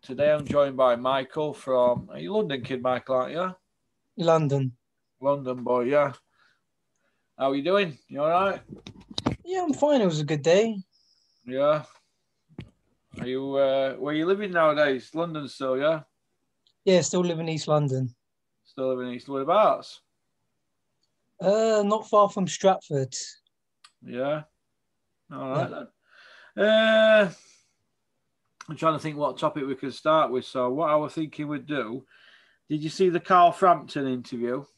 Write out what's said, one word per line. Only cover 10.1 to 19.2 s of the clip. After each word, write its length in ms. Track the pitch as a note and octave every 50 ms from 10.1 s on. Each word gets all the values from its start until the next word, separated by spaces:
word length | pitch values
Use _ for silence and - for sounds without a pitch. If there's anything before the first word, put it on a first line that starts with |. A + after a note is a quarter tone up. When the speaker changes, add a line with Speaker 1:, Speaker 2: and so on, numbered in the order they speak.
| D#3+ D3+
Speaker 2:
a 60 | D#3
good 160 | C#3+ D#3+ D3 C3
day. 340 | D#3+ E3+ G3 A3 A3+ A3 G3 F#3 _ _ _ _ _ _ _ _ _ _ _ _
Speaker 1:
Yeah. 380 | B2 B2+ C3 C#3+ D3 D3+ D3+ C#3+ - _ _ _ _ _ _ _ _ _ _ _ _ _ - - - _ _ _ _ _ _ _ _ - -
Are 80 | A#2
you, 280 | A#2+ B2+ C3 C3+ C#3 C3+
uh, 380 | C#3 C3+ C3+ C3+ C3+ C3+ C3+ C3
where 200 | - - D3 D3+
you 120 | D3+ D#3+
living 260 | F3 G3 G3+ G#3+ G3
nowadays? 600 | F3+ E3+ D#3+ D#3 D3+ D3 D3+ C#3+ C3+ B2+ A2+ - -
London 340 | D#3+ E3+ E3+ D#3 D3+ C#3+
still, 300 | B2 - - C#3 C3 C3
yeah? 240 | C3 C#3 D#3 E3 D#3 C#3+ _ _ _ _ _ _ _ _ _ _ _ _ _ _ _ _
Speaker 2:
Yeah, 180 | G3 F#3 F3
still 200 | D#3 - - F3+
live 180 | F3+ F3 E3+ D#3+
in 100 | E3 D#3+
East 180 | D#3+ D3+ -
London. 460 | - D3+ D3+ D3 C#3 C3 C3 C3 B2 A#2+ _ _ _ _ _ _ _ _ _ _
Speaker 1:
Still 240 | _ _ - C3 C3 C3
live 120 | B2 B2
in 60 | B2 B2
East, 160 | A#2+